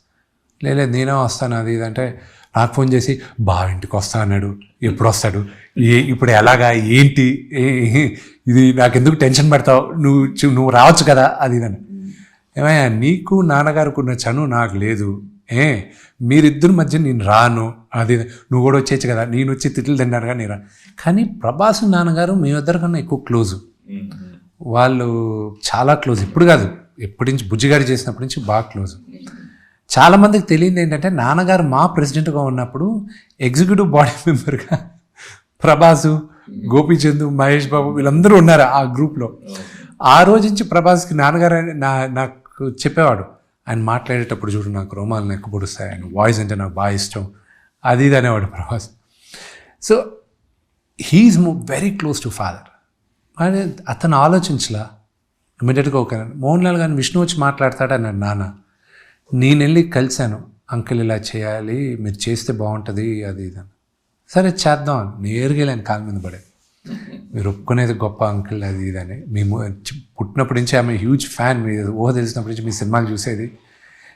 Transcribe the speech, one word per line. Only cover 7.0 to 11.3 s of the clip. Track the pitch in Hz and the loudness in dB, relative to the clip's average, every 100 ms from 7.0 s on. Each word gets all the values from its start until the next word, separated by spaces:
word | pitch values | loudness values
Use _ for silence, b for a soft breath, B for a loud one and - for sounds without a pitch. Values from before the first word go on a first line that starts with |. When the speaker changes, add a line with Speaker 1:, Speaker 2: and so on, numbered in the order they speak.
| 139 139 127 143 - | 6 6 0 0 -6
Speaker 1:
ఏ, | 143 131 127 117 135 131 B B B 123 | -2 0 0 0 2 0 B B B 2
ఇది | 123 131 | 6 6
నాకెందుకు | 127 123 123 139 | 6 4 4 4
టెన్షన్ | 156 131 131 151 | 4 2 4 4
పెడతావు? | 139 139 131 - | 4 4 4 2
నువ్వు | 160 139 139 135 | -2 2 4 2
చు-, | - 143 | 0 0
నువ్వు | 127 131 | 2 4
రావచ్చు | 120 143 170 147 | 8 8 6 4
కదా" | 131 139 | 4 4